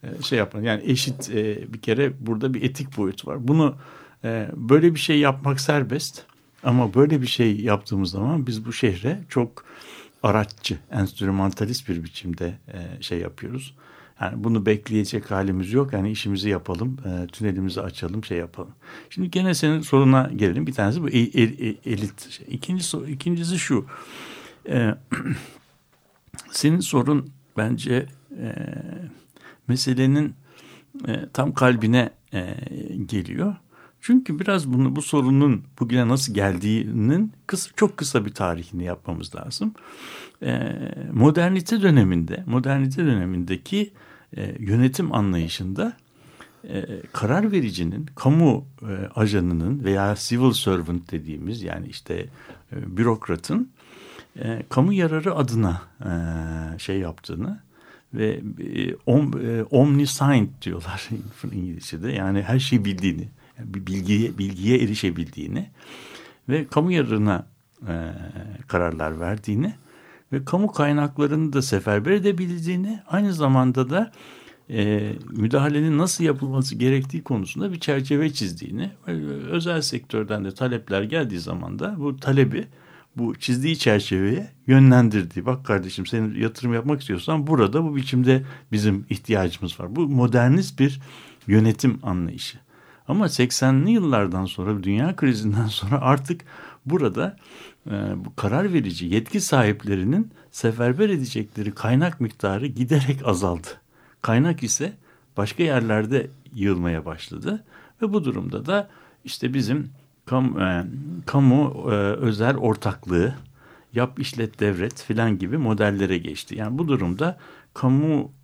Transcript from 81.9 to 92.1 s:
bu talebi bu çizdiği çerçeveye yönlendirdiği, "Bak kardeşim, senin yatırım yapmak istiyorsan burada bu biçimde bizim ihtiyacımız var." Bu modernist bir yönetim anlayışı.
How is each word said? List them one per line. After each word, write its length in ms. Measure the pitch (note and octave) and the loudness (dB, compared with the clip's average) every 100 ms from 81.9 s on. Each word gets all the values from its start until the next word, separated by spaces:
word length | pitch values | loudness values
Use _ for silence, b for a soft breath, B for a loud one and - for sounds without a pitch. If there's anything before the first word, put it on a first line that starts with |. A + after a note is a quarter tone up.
| G#3 | -4
bu 180 | C#3+ C3+ | -4 -4
talebi 500 | C#3 C3+ C3+ C3+ G#3 B B B B - | 2 4 4 2 -8 B B B B -6
bu 180 | A#2 | -4
çizdiği 440 | - - B2 C#3+ D#3+ | -4 -2 0 0 0
çerçeveye 720 | - G#2 G2+ F#2+ G2 C3+ G#3 _ - | 4 4 4 0 0 0 -4 _ 6
yönlendirdiği, 800 | C3 C3+ B2+ A#2 G#2 F2 - A2+ | 10 12 10 8 4 0 -4 -2
"Bak 180 | B2+ | -4
kardeşim, 420 | C3+ G2+ F2+ - F#2+ | 0 0 0 -8 -4
senin 280 | A#2 A2 | -2 -2
yatırım 400 | G#2 A2 A2 B2 | -2 -4 -2 -2
yapmak 260 | A#2 A#2+ D3 | -2 0 -2
istiyorsan 460 | C3+ F#2 - D#3+ C#3+ | -2 -6 -2 -2 2
burada 380 | D#3 G2+ C3 | 4 4 4
bu 120 | E3 C#3+ | 0 -2
biçimde 480 | B2+ B2+ B2+ C3 C3+ B B | 0 2 6 4 2 B B
bizim 340 | G#2+ G#2 G2 - | 0 2 0 -2
ihtiyacımız 720 | G2 - G#2+ F2+ E2+ F2 E2 | -8 0 2 2 -2 -8 -8
var." 160 | F2+ A#2+ | -8 -2
Bu 120 | D#3 | 0
modernist 720 | C3+ A#2+ A#2+ B2 D#3 F#3+ - | 2 4 4 4 4 2 2
bir 220 | C#3 C#3 B B B B - | 0 0 B B B B 4
yönetim 520 | G#2 A2 G#2+ B2+ A2+ | 6 6 4 0 0
anlayışı. 560 | - | -4